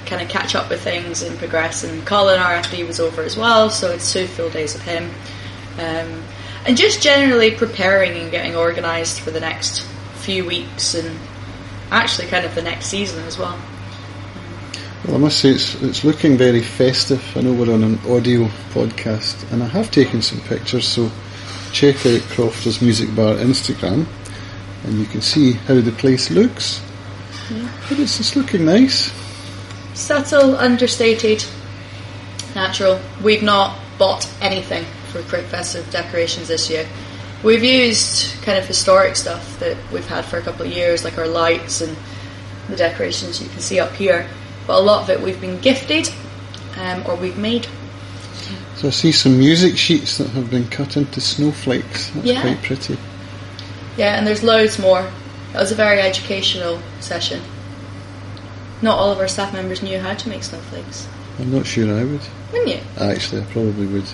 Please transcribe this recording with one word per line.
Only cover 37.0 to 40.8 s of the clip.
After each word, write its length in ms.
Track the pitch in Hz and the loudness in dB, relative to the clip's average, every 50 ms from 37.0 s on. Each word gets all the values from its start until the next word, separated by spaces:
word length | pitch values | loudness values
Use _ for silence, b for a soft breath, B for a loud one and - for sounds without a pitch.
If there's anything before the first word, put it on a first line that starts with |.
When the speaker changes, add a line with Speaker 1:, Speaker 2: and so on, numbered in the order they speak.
| B B B B B B B - | B B B B B B B 2
Speaker 1:
We've 220 | - 214 226 233 226 | 4 6 6 6 6
used 760 | 254 262 262 247 233 214 214 - - - - - - - - | 6 6 6 6 4 4 2 0 2 0 0 -2 -2 -6 -6
kind 140 | - 214 196 196 | -2 0 0 0
of 80 | 185 | 0
historic 500 | - 180 - - 587 185 190 190 - - | 0 -2 0 4 6 8 8 6 4 2
stuff 420 | - - 180 170 170 - - - - | -2 -4 -4 -6 -6 -8 -12 -8 -4
that 160 | 175 170 165 - - - | -4 -4 -4 -4 -8 -8
we've 140 | 175 175 175 | -8 -8 -6
had 180 | - 165 170 160 | -4 -4 -4 -4
for 140 | - - 170 | -4 -6 -6
a 40 | |
couple 220 | 170 175 170 - 170 | -6 -6 -6 -6 -6
of 60 | 170 | -6
years, 320 | 175 175 | -2 0